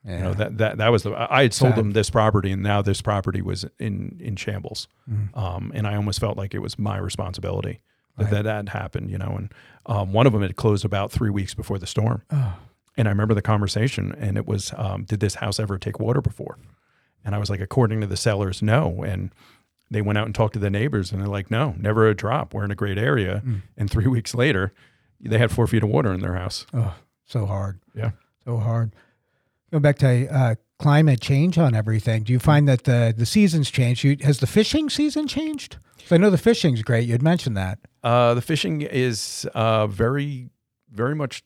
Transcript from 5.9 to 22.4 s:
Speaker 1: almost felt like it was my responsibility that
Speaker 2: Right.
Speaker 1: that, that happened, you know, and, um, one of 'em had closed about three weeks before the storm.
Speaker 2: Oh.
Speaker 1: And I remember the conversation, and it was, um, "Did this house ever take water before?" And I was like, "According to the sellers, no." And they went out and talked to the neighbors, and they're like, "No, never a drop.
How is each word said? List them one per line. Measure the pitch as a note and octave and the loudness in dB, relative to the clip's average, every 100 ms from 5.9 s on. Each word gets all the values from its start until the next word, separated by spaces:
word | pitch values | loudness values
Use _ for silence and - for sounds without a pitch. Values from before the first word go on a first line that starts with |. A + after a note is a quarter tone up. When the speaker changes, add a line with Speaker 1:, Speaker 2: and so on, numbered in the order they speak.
| G#2 | -2
Speaker 1:
almost | G#2 F#2+ | -2 -2
felt | G#2+ G2 | -4 -4
like | G2 | -6
it | G2+ | -6
was | F#2+ - | -8 -4
my | G2+ G2 | -4 -4
responsibility | F#2 G2+ F#2+ F#2 F#2 F#2+ G2 G2 _ _ _ - | -6 -6 -8 -6 -6 -4 -6 -10 _ _ _ -4
that | |
Speaker 2:
Right. | G#2 | 0
Speaker 1:
that, | G#2 | 0
that | G#2+ G#2+ G#2 | 0 -4 -6
happened, | G#2 - - G2 | -8 -8 -8 -6
you | G2 | -6
know, | - F#2+ | -6 -6
and, | G2+ - - _ - | -8 -14 -20 _ -4
um, | G#2 F#2+ | -2 0
one | G2+ C3 | 4 6
of | |
'em | G#2+ | 4
had | F#2+ F#2 | -2 0
closed | A2 G2+ | 2 2
about | G#2+ G2 G2+ | 0 -2 -2
three | - A2 | -2 0
weeks | G2+ F#2 | -2 -4
before | - - G2 | -8 -6 -6
the | F2 | -4
storm. | - F#2+ - _ | -2 0 -2 _
Speaker 2:
Oh. | D3 A#2 F2+ - _ _ - | 0 0 -4 -14 _ _ 0
Speaker 1:
And | A2 | 0
I | |
remember | G2+ G#2+ | 2 2
the | G#2+ | 2
conversation, | G#2+ G#2 G2+ G#2 B2 - G2 - | 2 0 0 0 0 -2 -6 -4
and | G#2 G2+ | -4 -4
it | G#2 | -2
was, | G#2 - - | -4 -4 -6
um, | G#2 G2 | -6 -6
"Did | G2+ G#2 | -6 -2
this | G2+ - | -2 -2
house | A2 G2+ | -6 -4
ever | G#2 G2 | -4 -4
take | - - | -6 -4
water | A2+ C3 | -2 0
before?" | - - - - - _ _ _ _ _ | -2 -4 -14 -14 -20 _ _ _ _ _
And | G#2 | -6
I | G2+ | -4
was | G2+ | -4
like, | G2+ | -6
"According | G2 - A2+ A2 | -2 0 2 0
to | G#2 | -4
the | G2 | -2
sellers, | A#2 G2+ F#2+ F2+ | 0 0 -2 -2
no." | G#2 A#2+ D#3+ F2 | 0 2 0 -4
And | - F#2+ F#2+ _ _ _ _ _ _ | -6 -6 -8 _ _ _ _ _ _
they | G#2+ | -2
went | G2+ G#2 | 0 0
out | A2 | -2
and | |
talked | G#2 A2 | 0 0
to | A2 | 0
the | G2+ | -2
neighbors, | G2+ C3+ G#2+ F2+ | -2 -2 -2 -2
and | G2 | -4
they're | G2+ | -4
like, | G2+ F#2+ | -4 -4
"No, | A2 C#3+ F#2 | -2 -2 -2
never | G#2 A2 A2 | 0 4 4
a | |
drop. | G#2 G#2 C#3 | 4 -2 -4